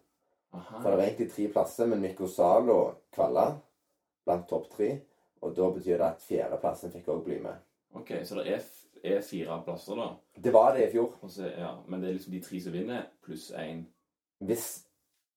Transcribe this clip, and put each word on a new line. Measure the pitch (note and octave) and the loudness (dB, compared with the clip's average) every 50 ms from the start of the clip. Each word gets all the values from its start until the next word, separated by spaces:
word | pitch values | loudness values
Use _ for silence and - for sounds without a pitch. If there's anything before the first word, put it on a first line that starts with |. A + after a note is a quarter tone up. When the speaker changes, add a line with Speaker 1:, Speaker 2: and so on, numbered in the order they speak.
| _ _ _ _ _ _ _ _ _ _ F2+ | _ _ _ _ _ _ _ _ _ _ -18
Speaker 1:
Aha. | F2 - - G#2+ A2+ | -18 -16 -14 -12 -2
Speaker 2:
For | A#2+ G2+ | 0 2
det | G2 | 4
var | F#2+ G2 | 4 4
egentlig | G#2 G#2 A#2 A2 - | 2 2 -2 -4 -4
tre | - G#2+ G#2 | -2 -2 -2
plasser, | G#2 - G2 - - - - A#2 | 0 2 2 0 0 0 0 2
men | A#2 G#2+ G2+ | 2 2 2
Mikko | G2 F#2 - - F#2 | 0 -4 -4 -4 -6
Salo | F#2 - - F2+ F2+ F#2+ A2+ B2 A#2+ G#2 F2 - - - - _ _ - | -4 2 4 6 6 6 6 6 6 6 6 4 2 -2 -8 _ _ 0
kvala | - - - - - - D#3 D3+ D3 - _ _ _ _ _ _ _ _ _ _ _ - | 0 0 2 4 4 4 2 2 -4 -12 _ _ _ _ _ _ _ _ _ _ _ -2
blant | E2 F2+ F2 F2 | 0 0 0 0
topp | - - - - - | -2 -4 -4 -4 -6
tre, | - - G#2 A#2 C#3 C#3 - _ _ _ _ _ _ - - | -2 -2 0 0 0 -4 -8 _ _ _ _ _ _ -10 -8
og | F2 E2+ | -6 0
da | F2+ F#2 F#2 | 2 2 2
betyr | F#2 F#2 F2+ F#2 F2 | 2 0 0 0 2
det | E2+ | 4
at | - - - - | 4 2 0 -2
fjerdeplassen | - - - - - - - - - E2+ D#2+ - - F2 | -8 -4 -2 -2 0 -2 -2 -2 -2 -2 -2 -4 -10 -12
fikk | F2+ F2 - | -12 -8 -4
også | - - E2 - | -4 -4 -2 -2
bli | C#2+ - - | -6 -6 -6
med. | - - - - _ _ _ _ _ _ - | -6 -10 -12 -12 _ _ _ _ _ _ -18
Speaker 1:
Ok, | - - - - - - | -18 -12 -10 -8 -8 -8
så | - G3+ | -8 -8
det | F#3+ - | -6 -4
er | - - | -4 -4
f-, | - - - - - - _ _ - - | -4 -6 -10 -20 -20 -20 _ _ -10 -2
er | F2 G2 G2+ | 0 0 0
fire | - - G2+ E2+ D#2+ D#2 E2 E2 - | -2 -4 -8 -6 -6 -6 -6 -8 -6
plasser | - E2+ - - G2 G#2+ | -8 -10 -10 -8 -8 -6
da? | A#2 A2+ - - - _ _ _ - | -6 -6 -8 -10 -14 _ _ _ -2
Speaker 2:
Det | A#2 A#2+ B2 | 2 8 8
var | A2 A#2 A2+ - | 10 8 8 6
det | B2+ A2 G2+ | 4 2 4
i | |
fjor. | A2+ A#2 A#2 A#2 - - | 4 2 0 0 -2 -12
Speaker 1:
Og | G2+ F#2 | -16 -16
så, | - G2 F2+ E2+ F2 | -12 -8 -8 -8 -8
ja, | F2 E2+ D#2 C#2+ - - | -8 -8 -8 -10 -12 -12
men | - F#2 F#2 | -10 -8 -6
det | - F#2 | -4 -4
er | F#2 | -4
liksom | F#2+ - F#2+ | -6 -8 -10
de | F#2 F#2 | -10 -10
tre | - - G2 F#2 | -10 -10 -10 -8
som | F2+ - - | -8 -6 -6
vinner, | F2+ G#3 A#3 B3 - - - _ _ - | -6 -6 -4 -6 -8 -8 -10 _ _ -16
pluss | - D#2+ - - - | -14 -14 -14 -14 -12
en. | - - D#2+ D#2+ E2 E2 E2+ - _ _ _ _ _ _ _ _ _ - | -12 -10 -10 -10 -10 -12 -14 -16 _ _ _ _ _ _ _ _ _ -10
Speaker 2:
Hvis | G2 F#2+ A#2 A#2 - - - - - _ _ _ _ _ _ _ _ _ _ | -2 -2 -2 -2 -2 -8 -10 -14 -18 _ _ _ _ _ _ _ _ _ _